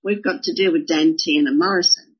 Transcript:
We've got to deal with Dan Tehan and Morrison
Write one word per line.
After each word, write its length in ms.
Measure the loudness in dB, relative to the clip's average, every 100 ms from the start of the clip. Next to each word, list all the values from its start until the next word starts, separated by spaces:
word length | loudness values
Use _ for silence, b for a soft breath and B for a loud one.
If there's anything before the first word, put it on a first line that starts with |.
We've 200 | -4 -4
got 200 | -4 -4
to 100 | -6
deal 180 | -2 0
with 160 | 0 -2
Dan 280 | 2 2 0
Tehan 320 | -2 0 2
and 100 | 2
Morrison 560 | 2 2 2 0 -4